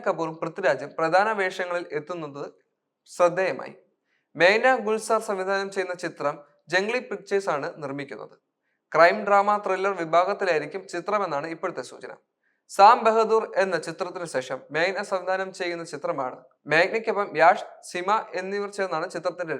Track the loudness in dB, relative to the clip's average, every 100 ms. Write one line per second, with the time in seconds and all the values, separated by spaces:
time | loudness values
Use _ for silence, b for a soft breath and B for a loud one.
0 | -2 -4 -4 -6 -8 -2 0 0 -4 -4
1 | 2 2 2 0 -2 -4 -4 -6 -6 -8
2 | -8 -10 -10 -10 -12 -14 _ _ _ _
3 | _ 2 2 2 -2 -2 -10 -18 _ _
4 | _ _ _ 2 4 6 4 2 0 -4
5 | 0 -2 -2 -4 -2 -2 -4 -4 -6 -6
6 | -10 -6 -6 -6 b b b -2 0 -4
7 | -6 -10 -4 -2 0 -2 -4 -8 -8 -8
8 | -10 -12 -16 _ _ _ _ _ _ 6
9 | 6 6 4 4 4 2 0 -2 -2 -2
10 | 0 2 2 0 0 0 -2 -8 -10 -8
11 | -4 -2 -2 -4 -6 -6 -8 -8 -12 -14
12 | -18 -18 _ _ _ _ _ 8 8 8
13 | 6 4 4 2 2 0 0 0 -4 -8
14 | -8 -8 -6 -6 -6 -8 -6 -2 0 -2
15 | -4 -4 -2 -2 -4 -6 -6 -6 -8 -8
16 | -6 -4 -6 -8 -16 _ 0 2 4 0
17 | -2 -2 -2 4 6 6 0 -16 -12 -6
18 | -2 -2 -2 -8 -6 -6 -6 -6 -4 -4
19 | -6 -6 -6 -6 -6 -8